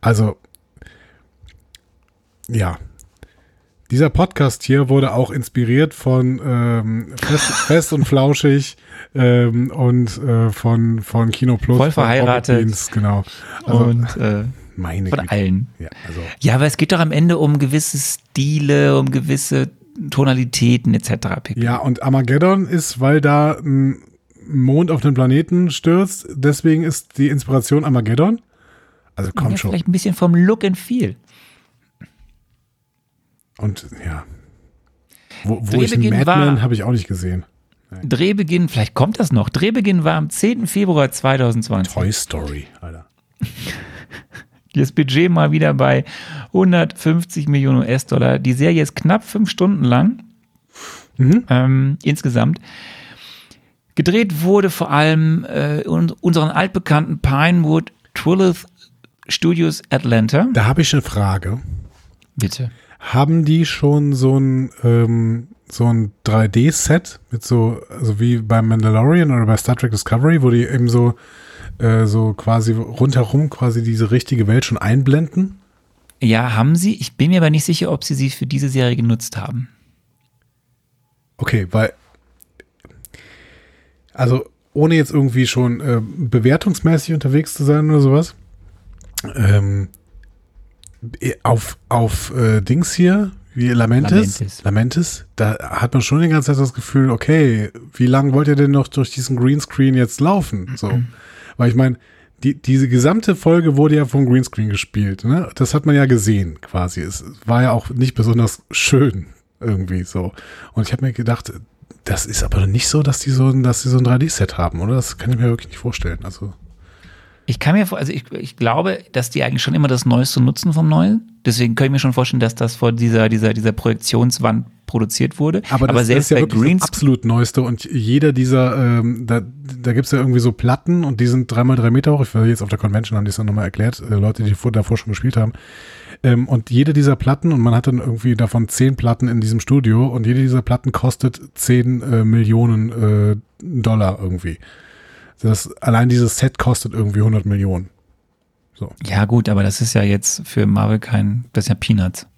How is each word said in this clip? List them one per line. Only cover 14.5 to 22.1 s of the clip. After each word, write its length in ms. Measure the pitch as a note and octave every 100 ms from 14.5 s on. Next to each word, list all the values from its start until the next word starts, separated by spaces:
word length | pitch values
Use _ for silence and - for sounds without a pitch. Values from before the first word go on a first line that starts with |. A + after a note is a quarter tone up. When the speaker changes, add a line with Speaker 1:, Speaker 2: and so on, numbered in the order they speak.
| C3 - -
Speaker 1:
meine 340 | F2+ E2+ F#2+
Speaker 2:
von 100 | -
Speaker 1:
Güte. 100 | F2+
Speaker 2:
allen. 360 | G#2 F#2+ F#2+ A#2+ -
Speaker 1:
Ja, 100 | D#2 - -
also. 140 | E2 E2+ -
Speaker 2:
Ja, 140 | -
aber 140 | B2 D3
es 100 | -
geht 140 | -
doch 80 | F3
am 120 | D#3+
Ende 280 | D#3+ E3+ E3+
um 180 | D3 D3
gewisse 400 | C#3 D3 D3+ C#3+
Stile, 1000 | C#3 - _ - C#3 D3+ C#3+ C#3+ C#3+ C#3
um 100 | C3+
gewisse 600 | C3 D3+ C#3 - C#3 C3 _ _ - D3+
Tonalitäten 840 | C#3 C3+ B2+ B2 - A#2+ B2 A#2+
et 100 | A#2
cetera 360 | - - - F#2
pp. 200 | - A#2
Speaker 1:
Ja, 180 | A#2 A#2+
und 260 | C3 B2
Armageddon 640 | B2